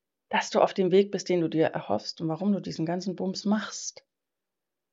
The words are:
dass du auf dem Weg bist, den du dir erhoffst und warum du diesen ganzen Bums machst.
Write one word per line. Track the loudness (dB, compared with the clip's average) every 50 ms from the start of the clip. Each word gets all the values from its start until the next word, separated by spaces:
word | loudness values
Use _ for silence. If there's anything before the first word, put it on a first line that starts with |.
| _ _ _ _ _ _
dass | -2 -2 -2 0
du | 4 4
auf | 4 4 4
dem | 0 2 4
Weg | 6 4 4 4
bist, | 0 -6 -2 0
den | 2 2
du | 2 0
dir | 2 2 2 2
erhoffst | 0 -4 -4 -2 -4 -4 -4 -8 -8 -6
und | -4 -4
warum | -4 -2 0 0 0
du | 0
diesen | -2 -6 -4 -4 -2
ganzen | -2 -2 -2 -4 -6 -6
Bums | -4 -4 -4 -4 -2 0
machst. | 0 0 0 0 -6 -10 -10 -10 -12 -12 -14 -20 _ _ _ _ _ _ _ _ _ _ _ _ _ _ _ _ _